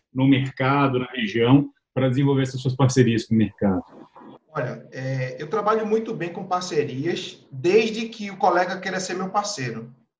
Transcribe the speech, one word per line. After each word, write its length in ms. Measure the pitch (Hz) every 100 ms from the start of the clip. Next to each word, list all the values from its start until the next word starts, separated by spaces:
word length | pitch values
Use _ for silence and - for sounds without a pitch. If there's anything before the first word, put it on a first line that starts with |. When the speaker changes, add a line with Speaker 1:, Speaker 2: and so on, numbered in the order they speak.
| _
Speaker 1:
no 160 | 127 135
mercado, 680 | 131 135 - 131 143 135 123
na 80 | 123
região, 640 | 127 107 113 117 139 143 _ _
pra 140 | 131 131
desenvolver 340 | 127 139 135
essas 180 | 131 127
suas 140 | 135
parcerias 500 | 127 127 131 113 113
com 100 | -
o 40 | 113
mercado. 460 | 104 - 104 92 - - - - - - _
Speaker 2:
Olha, 340 | 151 127 - -
é, 480 | 135 131 135 127 -
eu 80 | 151
trabalho 380 | 214 202 220 208
muito 260 | 220 226
bem 200 | 151 170
com 120 | 180
parcerias, 1000 | 185 180 180 156 131 127 160 190 - - -
desde 580 | 135 165 208 220 220 226
que 220 | - 202
o 60 | 190
colega 440 | 190 175 180 190
queira 200 | 190 185
ser 140 | 185
meu 160 | 185 185
parceiro. 640 | - - - 123 110 113 - _ _